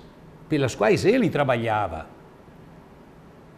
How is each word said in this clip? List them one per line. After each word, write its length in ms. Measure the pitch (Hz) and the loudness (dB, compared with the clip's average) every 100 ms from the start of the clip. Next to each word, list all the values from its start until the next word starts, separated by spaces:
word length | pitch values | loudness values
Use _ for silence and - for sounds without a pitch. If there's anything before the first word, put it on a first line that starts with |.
| - - - - - | -20 -20 -20 -20 -4
pelas 260 | 151 131 | -2 -2
quais 300 | - 208 160 | 0 2 2
ele 240 | 147 262 190 | 2 2 0
trabalhava, 760 | 143 139 120 113 107 98 80 - - - - - - - - - - - - - - - | 0 0 0 0 -2 -4 -8 -14 -20 -20 -20 -20 -20 -20 -20 -20 -20 -20 -20 -20 -20 -20